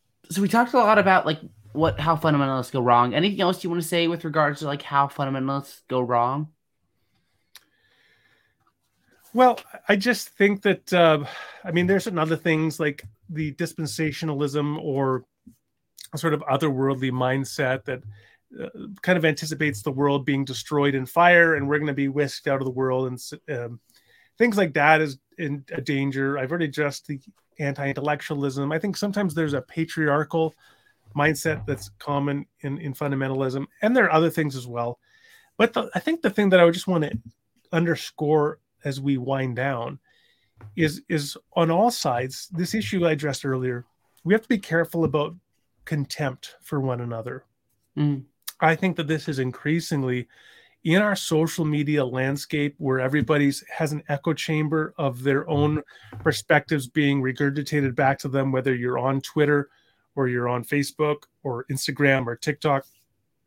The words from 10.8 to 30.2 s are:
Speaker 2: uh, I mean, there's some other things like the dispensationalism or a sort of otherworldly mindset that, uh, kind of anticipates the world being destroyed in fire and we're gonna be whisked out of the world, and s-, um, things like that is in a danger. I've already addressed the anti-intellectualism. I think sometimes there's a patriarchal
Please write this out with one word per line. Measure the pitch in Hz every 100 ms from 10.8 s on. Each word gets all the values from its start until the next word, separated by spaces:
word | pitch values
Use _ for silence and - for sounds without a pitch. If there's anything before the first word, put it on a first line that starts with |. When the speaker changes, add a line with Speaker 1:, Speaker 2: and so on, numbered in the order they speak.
| -
Speaker 2:
uh, | 180 165 156 139 - - -
I | 190
mean, | 170 180
there's | 196
some | 220 175
other | 160 156
things | 170 156 160 151
like | 151 143 - _ -
the | 156 156
dispensationalism | 139 160 - 151 - 156 135 160 143 147 143 147 151
or | 160 135 135 127 - _ - _ _ _ _ - -
a | 143
sort | 165
of | 151
otherworldly | 151 135 156 131 135 131 131
mindset | 123 127 135 135 - 131 131 -
that, | 127 104 104 - _ _ -
uh, | - - 220 190
kind | - 180
of |
anticipates | 156 143 156 151 151 -
the | 156
world | 131 143 139 131
being | 139
destroyed | 135 123 - 147 143
in | 135 131
fire | 170 175 175 165
and | 151 139
we're | 147
gonna | 151
be | 139 139
whisked | 135 143 - 147
out | 135
of | 131
the |
world, | 127 131 127 131
and |
s-, | 123 - - -
um, | 127 120 120 _ _ _ _ _ -
things | 233 208
like | 175
that | 147 147 156
is | 156 135 _ -
in | 156 143 135
a | 139
danger. | 131 139 139 135 135 143
I've | 131
already | 175 160
addressed | 143 143 139 -
the | 139 - _ _ -
anti-intellectualism. | 143 139 139 139 147 147 - 147 139 131 139
I | 160
think | 202 -
sometimes | 202 202 190
there's | 151 156
a | 139
patriarchal | - 165 165 - 151 143